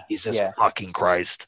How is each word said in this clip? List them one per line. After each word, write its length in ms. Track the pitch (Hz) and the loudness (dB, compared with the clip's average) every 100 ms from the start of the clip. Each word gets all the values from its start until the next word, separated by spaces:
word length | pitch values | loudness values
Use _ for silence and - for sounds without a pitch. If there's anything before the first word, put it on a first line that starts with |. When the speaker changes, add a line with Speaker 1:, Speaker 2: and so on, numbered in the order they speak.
| - | -4
Speaker 1:
Jesus 260 | 104 113 110 | -4 -2 0
Speaker 2:
yeah. 140 | 95 | 0
Speaker 1:
fucking 400 | 95 107 - 95 | 2 0 0 -8
Christ. 540 | 87 90 90 90 - | 0 2 2 0 -4